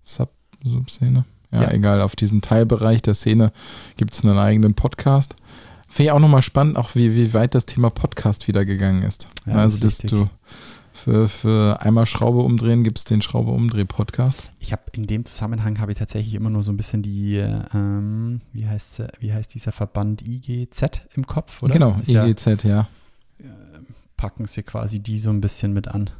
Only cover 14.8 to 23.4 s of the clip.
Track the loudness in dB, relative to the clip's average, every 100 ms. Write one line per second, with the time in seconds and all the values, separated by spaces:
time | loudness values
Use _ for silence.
14.8 | -8 -10 -6 -6 -6 -8 -6 -4 -4 -4
15.8 | -4 -6 -6 -6 -6 -4 -2 -2 -2 -4
16.8 | -4 -4 -4 -6 -2 -2 -2 -4 -4 -4
17.8 | -2 -4 -4 -6 -6 -8 -10 -8 -6 -8
18.8 | -10 -14 -14 -10 -6 -6 -8 -10 -10 -6
19.8 | -6 -4 -4 -4 -8 -10 -8 -8 -8 -4
20.8 | -4 -4 -10 -8 -6 -6 -8 -4 0 4
21.8 | 4 2 2 4 4 2 0 2 2 2
22.8 | 0 -8 -20 _ _ _